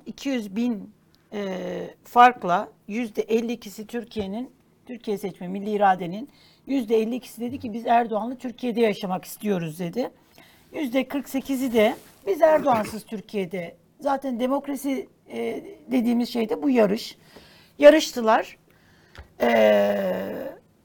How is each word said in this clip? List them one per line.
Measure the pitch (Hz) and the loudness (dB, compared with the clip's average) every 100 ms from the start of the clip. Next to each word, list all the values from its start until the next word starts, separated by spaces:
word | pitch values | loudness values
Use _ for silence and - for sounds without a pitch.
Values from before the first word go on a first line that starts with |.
| - | -12
iki | - 277 | -10 -4
yüz | 262 208 190 | -4 -4 -4
bin, | 240 214 190 - _ _ _ | -2 -4 -8 -20 _ _ _
eee, | 214 196 185 180 180 175 - | -8 -6 -6 -6 -8 -10 -14
farkla | - 240 247 247 180 175 214 - - | 0 6 6 6 0 0 -2 -12 -10
yüzde | 208 240 208 | -6 -6 -6
elli | 214 226 233 | -2 0 0
ikisi | 240 208 185 208 | -6 -10 -16 -10
Türkiye'nin, | 233 233 220 196 208 254 _ _ _ - | -10 -8 -8 -8 -8 -10 _ _ _ -18
Türkiye | 240 - 196 | -12 -6 -6
seçmeni, | 196 175 180 | -6 -10 -10
milli | 196 202 | -8 -4
iradenin | 208 202 190 175 190 277 _ _ _ - | 2 4 4 -2 -8 -12 _ _ _ -4
yüzde | 269 214 226 | -4 0 0
elli | 220 247 | 0 -4
ikisi | - - | -10 -10
dedi | 240 269 | -10 -8
ki, | 247 | -10
"Biz | 214 233 | -8 0
Erdoğan'la | 233 233 214 226 254 | 2 2 -4 -6 -8
Türkiye'de | 254 233 247 220 | -12 -8 -4 0
yaşamak | 226 196 196 180 - | 0 0 -4 -6 -8
istiyoruz." | - 208 190 165 156 | -8 -4 -2 -4 -6
dedi. | 175 180 262 - _ - - _ _ | -6 -6 -6 -10 _ -20 -20 _ _
Yüzde | - 285 254 254 | -8 -2 -2 -2
kırk | 285 - | -4 -6
sekizi | 269 254 269 262 | -6 -4 -4 0
de, | 226 214 302 - - - | 2 2 0 -10 -10 -6
"Biz | 349 | 2
Erdoğan'sız | 320 311 277 226 202 214 - | 4 4 4 0 0 -8 -12
Türkiye'de." | 220 - 208 185 190 170 - _ _ | -12 -8 -6 -6 -6 -10 -14 _ _
Zaten | 277 269 277 233 | -4 -2 -4 -2
demokrasi, | 254 277 285 277 277 262 - _ - | -2 -2 -4 -6 -4 -6 -8 _ -14
eee, | 233 233 226 - - - | -8 -6 -6 -10 -18 -2
dediğimiz | 254 233 240 240 | 0 2 2 0
şey | 240 220 | -2 -2
de | 466 | 0
bu | 294 | 2
yarış. | 247 208 214 - - _ - - - _ - | 4 4 2 -6 -16 _ -20 -20 -20 _ 8
Yarıştılar. | 294 311 302 - 220 240 370 - _ _ _ _ _ - - - | 10 10 6 -2 2 2 0 -12 _ _ _ _ _ -20 -20 -2
Eee, | 240 233 214 208 202 202 190 185 190 - - - _ _ | 2 4 6 6 2 0 -2 -4 -6 -8 -12 -14 _ _